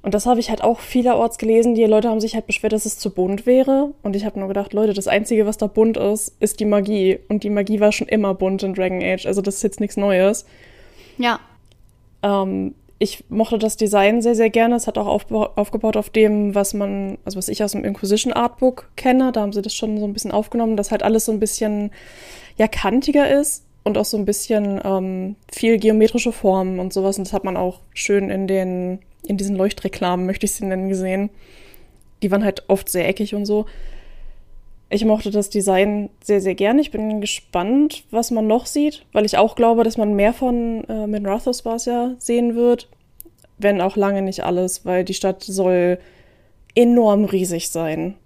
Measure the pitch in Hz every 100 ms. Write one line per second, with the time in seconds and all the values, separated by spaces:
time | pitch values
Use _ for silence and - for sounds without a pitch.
0 | - 202 240 240 233 220 - 233 - 254
1 | 247 233 233 - 220 226 233 226 226 214
2 | 233 220 214 226 - - 220 214 220 -
3 | 202 185 185 202 247 254 262 269 285 -
4 | 208 202 208 196 196 202 202 202 214 202
5 | 190 202 220 220 208 220 208 - 220 226
6 | 202 214 - _ 208 - 214 208 202 208
7 | 190 190 - 208 208 208 202 214 208 214
8 | - 220 202 190 190 190 190 190 185 185
9 | 185 185 - 196 196 196 208 - 208 -
10 | 202 185 190 247 - - - - - -
11 | - - 240 226 - _ _ _ _ _
12 | _ _ 101 196 190 95 95 - _ _
13 | 214 - - 214 220 226 220 - 214 208
14 | 196 233 226 226 226 233 233 240 - 208
15 | 208 214 - 220 214 - 208 220 220 214
16 | 214 226 214 208 208 202 202 208 202 196
17 | 196 - - 190 - 208 208 202 - 196
18 | 190 208 254 233 240 - 254 254 - -
19 | 262 254 262 247 208 202 208 - 214 208
20 | 208 202 208 208 220 233 226 214 202 214
21 | - 220 220 214 214 - 220 208 208 -
22 | - - - - - - 220 - 202 233
23 | 277 285 277 277 294 - _ _ - 196
24 | 208 214 202 214 - 214 202 196 - 190
25 | 190 185 185 208 - - 226 226 220 214
26 | 220 240 240 - 208 190 185 185 185 196
27 | 190 196 190 196 190 180 185 - - -
28 | - 202 196 190 190 190 185 180 180 185
29 | _ - - 202 202 196 196 - 190 -
30 | 180 180 185 196 202 - 196 185 190 190
31 | 185 190 208 - - - - - - _
32 | - _ 202 196 208 190 - 196 - 185
33 | - 196 208 208 208 208 214 - - -
34 | - - - - - - - - _ 208
35 | 220 214 214 208 202 208 196 185 202 208
36 | 202 _ - 202 190 185 196 269 294 214
37 | 214 214 208 - _ 180 185 262 302 -
38 | _ 220 233 233 220 226 - 294 294 -
39 | _ 208 214 - 220 - 233 233 226 226
40 | 208 202 202 233 254 240 233 226 - 220
41 | 214 214 202 208 262 247 233 226 240 240
42 | 247 247 - 233 240 233 240 240 - _
43 | _ _ - _ _ _ 202 202 180 208
44 | 196 196 196 190 - 175 180 - - 180
45 | 185 190 196 190 - 190 185 180 175 180
46 | - _ _ _ _ _ _ - 240 240
47 | 220 202 202 190 185 170 - 165 165 156
48 | 170 202